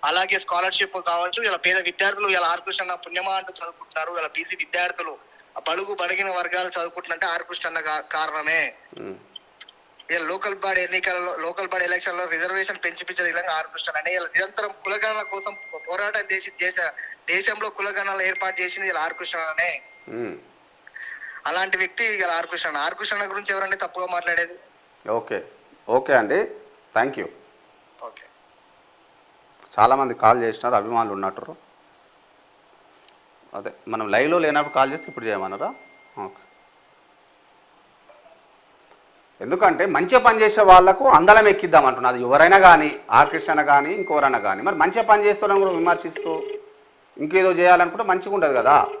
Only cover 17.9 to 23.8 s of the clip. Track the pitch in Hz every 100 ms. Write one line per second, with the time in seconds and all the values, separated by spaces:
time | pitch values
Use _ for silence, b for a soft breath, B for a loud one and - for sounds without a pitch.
17.9 | 202 196 190 185 185 190 185 180 185 196
18.9 | 165 165 - 175 175 160 156 165 147 -
19.9 | - - 113 113 87 - _ _ _ -
20.9 | B B B B B - 175 190 190 190
21.9 | - 226 208 175 170 165 170 165 147 151
22.9 | 175 214 202 196 196 208 196 190 190